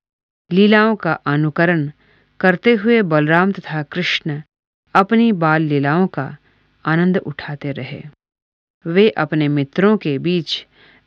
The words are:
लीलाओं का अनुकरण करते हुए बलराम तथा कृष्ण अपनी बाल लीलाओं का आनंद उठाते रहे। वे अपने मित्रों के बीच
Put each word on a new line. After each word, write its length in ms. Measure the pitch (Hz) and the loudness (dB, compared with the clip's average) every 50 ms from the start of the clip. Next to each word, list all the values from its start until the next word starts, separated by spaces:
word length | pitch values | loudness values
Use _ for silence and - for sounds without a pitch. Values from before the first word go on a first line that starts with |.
| _ _ _ _ _ _ _ _ _ - | _ _ _ _ _ _ _ _ _ -2
लीलाओं 440 | - 190 208 208 220 214 214 220 214 | 2 4 4 6 6 4 4 2 0
का 180 | 202 - 165 151 - - | -2 -2 -4 -4 -4 -2
अनुकरण 640 | 143 147 151 151 151 - - 170 175 175 160 143 147 - _ _ _ _ _ _ _ _ - | -2 0 0 0 0 0 0 0 2 2 0 -2 -4 -8 _ _ _ _ _ _ _ _ 0
करते 340 | - 185 175 - - 240 240 | 0 0 2 2 2 2 2
हुए 260 | 202 196 233 233 226 | 2 2 2 2 2
बलराम 500 | 202 160 156 151 151 151 165 175 185 196 | 2 2 2 2 2 4 2 2 2 0
तथा 320 | 190 180 - - 156 156 147 | -2 -4 -8 -8 -8 -8 -8
कृष्ण 580 | - - 175 170 - - - - 165 143 151 - _ _ _ _ _ _ _ _ _ - | -6 -6 -6 -4 -4 -6 -6 -6 -6 -8 -8 -10 _ _ _ _ _ _ _ _ _ 0
अपनी 360 | 185 196 - 226 226 233 233 | 0 2 4 2 2 4 2
बाल 300 | 208 165 165 156 156 160 | 2 2 2 2 2 2
लीलाओं 460 | 160 147 147 139 139 143 151 180 190 | 2 0 0 0 0 2 2 2 0
का 180 | 185 - 143 131 - 147 - _ _ _ _ _ _ _ _ - | 0 -2 -8 -8 -8 -12 -18 _ _ _ _ _ _ _ _ -4
आनंद 320 | 151 160 165 180 185 180 | -2 0 2 2 2 0
उठाते 540 | 196 - 151 147 - - - 147 - - 143 | -2 -4 -6 -12 -12 -12 -12 -12 -10 -8 -8
रहे। 300 | 139 135 127 131 143 - - 147 _ _ _ _ _ _ _ _ _ _ _ _ _ _ - | -8 -8 -10 -12 -12 -14 -16 -18 _ _ _ _ _ _ _ _ _ _ _ _ _ _ -8
वे 240 | 165 170 190 214 226 | -8 -2 0 0 0
अपने 380 | - - 156 - 170 156 147 | 0 -2 -6 -4 -2 -2 -2
मित्रों 480 | 147 147 143 139 139 - 180 190 208 214 | 0 0 -2 -4 -4 -4 -2 0 0 0
के 200 | 202 - 156 139 135 | 0 -2 -6 -6 -4
बीच 460 | 143 170 180 175 151 - - - - _ _ _ _ _ _ _ _ | -2 -2 -2 -2 -4 -6 -10 -10 -12 _ _ _ _ _ _ _ _